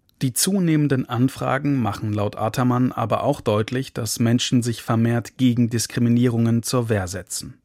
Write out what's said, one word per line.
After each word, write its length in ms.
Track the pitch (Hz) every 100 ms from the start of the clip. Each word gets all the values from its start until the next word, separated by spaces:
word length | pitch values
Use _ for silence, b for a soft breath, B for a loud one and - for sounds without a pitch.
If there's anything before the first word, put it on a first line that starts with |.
| _ -
Die 100 | 135
zunehmenden 760 | 113 - 196 170 156 147 131 -
Anfragen 760 | 117 131 - 127 131 147 139
machen 300 | 107 98 110
laut 240 | 104 104 -
Ataman 560 | 110 120 123 123 127
aber 320 | - 113 113
auch 160 | 117 143
deutlich, 520 | - 104 110 127 131
dass 280 | - 110 -
Menschen 420 | 117 123 - 127
sich 200 | 117 113
vermehrt 540 | - 113 117 120 117 -
gegen 320 | 127 120 117
Diskriminierungen 960 | 117 - - 120 120 123 117 113 117
zur 260 | 113 127 117
Wehr 200 | 107 90
setzen. 460 | 95 - - - -